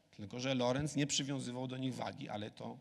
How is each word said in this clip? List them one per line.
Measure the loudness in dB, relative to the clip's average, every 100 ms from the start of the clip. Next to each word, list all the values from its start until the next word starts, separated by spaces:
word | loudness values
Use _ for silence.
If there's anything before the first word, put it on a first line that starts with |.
| _ -12
Tylko | -8 -2
że | 2 4
Lorenz | 4 4 2 2
nie | 2
przywiązywał | 2 2 0 -2 -4 -4
do | -2
nich | -2 0
wagi, | -2 -4 -4
ale | -4 -4
to | -6 -10 -10